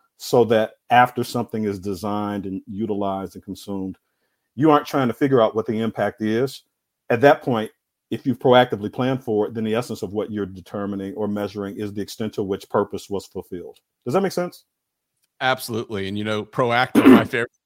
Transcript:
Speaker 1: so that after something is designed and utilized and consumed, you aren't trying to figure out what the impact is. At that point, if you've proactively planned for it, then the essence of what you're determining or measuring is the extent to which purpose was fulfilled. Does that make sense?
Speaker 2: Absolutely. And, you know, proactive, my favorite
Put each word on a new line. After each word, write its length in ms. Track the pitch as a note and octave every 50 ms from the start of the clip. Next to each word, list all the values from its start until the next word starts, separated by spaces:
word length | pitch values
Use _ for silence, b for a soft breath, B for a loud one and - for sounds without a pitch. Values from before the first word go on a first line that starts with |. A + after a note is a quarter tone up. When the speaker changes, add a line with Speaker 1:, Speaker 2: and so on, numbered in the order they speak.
| _ _ _
Speaker 1:
so 260 | - - - - B2+ A2+
that 320 | G#2+ A#2 A2 A2 - - _ _ -
after 320 | - B2 B2 B2 - - A#2+
something 420 | - - B2 A#2 - - A2+ G#2+
is 140 | G#2 G2 G2
designed 680 | F2+ G2+ G2 F2 G2 G#2+ G2+ G#2 G#2 G2+ G#2 G2+ F#2
and 160 | F#2+ F#2+ F#2+ -
utilized 680 | - G#2 F#2+ A2 G#2 G#2+ G2+ G2+ G2 F#2+ F#2+ G2 F2+ -
and 100 | G2 -
consumed, 540 | - F#2+ - - - G2+ G2 F#2+ F#2+ F2+ _ _ _ _ _ _ _ _ _ _ _ -
you 160 | - C#3 D#3+
aren't 160 | D3 D3 D3
trying 220 | - - D3 C3+ A#2+
to 60 | A2
figure 280 | - D3+ C#3 C3 B2+ A2+
out 120 | G#2+ G2+
what 120 | A2 G#2+
the 140 | - A2+ A2
impact 420 | A2+ A2 G#2 - G#2+ G2+ G2 - G#2+
is. 400 | G#2+ A2 A2+ B2+ C#3 - - _ _ _ _ _ _ _ _ _ -
At 100 | B2 A#2
that 220 | A2+ C#3+ C#3+ - -
point, 280 | - B2+ A2 G#2+ A2 _ _ _ _ _ _ _ -
if 160 | - A2 -
you've 120 | C#3 B2 -
proactively 540 | - C#3 B2 B2 B2 A#2+ - G2+ G2+ G#2 -
planned 300 | - B2+ B2+ C3+ B2+ C3
for 240 | - A2 G#2 G#2
it, 80 | - A2+
then 100 | A2+ A2
the 100 | A2 G#2+
essence 280 | A2+ B2 - A#2 G#2+ -
of 100 | F#2+ G2
what 180 | G#2+ G2+ -
you're 160 | G#2 G#2 G2+
determining 680 | F#2+ F#2+ F#2+ E2+ - - G#2+ G2+ G2 G2+ G2 G2 G2 G2
or 140 | G#2 G#2+ G2+
measuring 480 | G#2 G#2 G2+ G2 G2 G#2 G2+ G2 G2+
is 160 | - G#2+ G#2 G2+
the 80 | G#2
extent 320 | G2 - - - A2+ G#2+ -
to 80 | - G#2+
which 260 | F#2 G2 F#2+ - -
purpose 400 | - A#2 G2+ G2 - F#2+ - -
was 160 | G2+ F#2+ -
fulfilled. 540 | - - F#2+ F2 - - F2 E2+ D2 - _ _ _ _ _ -
Does 100 | B2 B2+
that 80 | F#3 G3
make 100 | F#3 -
sense? 320 | - F3 F3+ - - _ _ _ _ _ _ _ _ _ _ _ _ _ _ _ -
Speaker 2:
Absolutely. 640 | C3+ C3 C3 B2+ - - A#2+ A2 A#2+ - A2+ G2 G2
And, 100 | F#2+ G2+
you 60 | G#2 G#2
know, 220 | G#2+ A2 G#2 G#2+
proactive, 600 | - - - C3 A#2+ A#2 A#2+ B2+ - - - -
my 180 | C3+ B2+ - A2
favorite 260 | G#2 - A#2+ A#2 - _ _ _